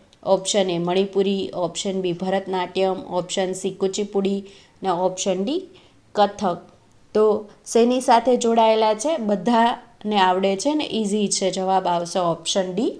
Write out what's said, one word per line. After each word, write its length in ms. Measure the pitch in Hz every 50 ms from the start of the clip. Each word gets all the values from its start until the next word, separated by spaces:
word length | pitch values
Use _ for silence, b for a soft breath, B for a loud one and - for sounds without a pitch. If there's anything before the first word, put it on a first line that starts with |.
| - _ _ _ -
ઓપ્શન 460 | - 196 190 190 - - 208 190 190
એ 80 | 170
મણિપુરી, 760 | 170 170 175 180 190 196 196 - 196 190 196 196 190 185 - -
ઓપ્શન 460 | 175 180 170 175 - - 202 190 190
બી 120 | 185 180 170
ભરતનાટ્યમ, 840 | 170 190 190 190 190 190 185 185 185 180 175 180 190 190 190 185 190 - -
ઓપ્શન 440 | 175 180 170 175 - 196 190 180 185
સી 180 | 185 - 190
કુચીપુડી 680 | 185 - 196 190 190 - 208 208 - 202 196 196 196 196 196 B B B B B B B
અને 80 | 185 190
ઓપ્શન 540 | 175 170 185 185 185 - - 202 185 185 196
ડી 180 | 233 302 381 - - b b b b b b _ _ -
કથક. 420 | 208 202 196 202 - 214 180 170 - - - - _ _ _ _ _ _ _ -
તો 320 | 214 214 214 208 208 B B B B _
શેની 360 | - - 233 233 247 254 262
સાથે 360 | 254 - 240 233 233 254 247
જોડાયેલા 560 | 214 233 226 226 233 220 226 220 220 220 220 214
છે? 240 | 208 - 302 330
બધાને 1000 | 294 220 208 208 185 175 233 240 226 233 233 247 - - - - _ - 208 214
આવડે 380 | 202 185 185 180 190 196 196 196
છે 180 | 196 - 285 302
ને, 140 | 302 - -
ઇઝી 360 | - 226 220 196 202 214 202
છે. 240 | 190 202 - 196 185
જવાબ 360 | 175 190 185 190 190 185 180
આવશે 320 | 175 175 170 175 170 - 190
ઓપ્શન 540 | 180 170 165 165 - - - 202 180 185 180
ડી 260 | 196 254 370 -